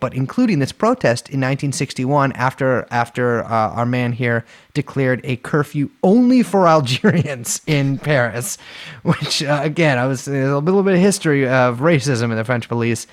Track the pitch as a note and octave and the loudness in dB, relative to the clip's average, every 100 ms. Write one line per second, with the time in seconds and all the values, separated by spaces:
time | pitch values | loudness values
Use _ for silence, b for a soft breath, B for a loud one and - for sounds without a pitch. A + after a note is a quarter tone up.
0 | B2+ B2+ C3 - B3 E3 C3+ - - - | -6 -4 -4 0 0 2 -2 -2 0 2
1 | C3+ A#2 - C#3 C3 C3+ C#3+ - C#3 - | 0 0 -2 -4 -2 -2 -4 -4 -6 -4
2 | B2+ C#3+ C#3 - B2+ - C3 B2 - A#2+ | -2 0 0 0 -2 0 0 0 -2 -2
3 | A#2 - B2 A#2 - A2+ G#2+ G2+ A#2+ B2 | -2 -2 -2 0 0 0 0 -2 -2 0
4 | A#2+ A#2+ B2 A#2 - B B - - C#3 | -2 -2 -2 -2 -4 B B -6 -6 -2
5 | C3 B2+ C#3+ B2 - D#3 C#3+ D3 C#3 - | 0 -2 -4 -8 -2 -2 -2 -2 -4 0
6 | F#3 A3+ B3 B3+ - G3 F3 D#3 B2+ B2+ | 2 4 4 4 2 2 4 4 2 0
7 | G#3 - C#3+ B2+ A#2 - - D3 C#3 C3+ | 2 2 0 -4 -8 -8 -2 0 0 -2
8 | D3 C#3+ A#2+ A2 A#2+ - B B B B | 0 0 0 -2 -8 -10 B B B B
9 | - - D3 - C#3+ D3 D3+ D3+ D#3+ B2+ | -2 -2 -2 -4 -2 0 -2 0 2 2
10 | C3 C3 C#3 C#3 C3+ C#3+ D3+ G3 F#3+ F3+ | 0 -2 -4 -2 0 0 2 2 2 4
11 | G3+ F#3 D#3+ C#3+ C3 C3 B2 A#2+ D#3 D#3 | 4 2 0 2 2 4 2 2 2 2
12 | B2 A#2+ A#2 A2 A2 B2 - A#2 A#2 A2+ | 2 0 0 -2 -2 -4 -2 -2 0 -2
13 | - | -6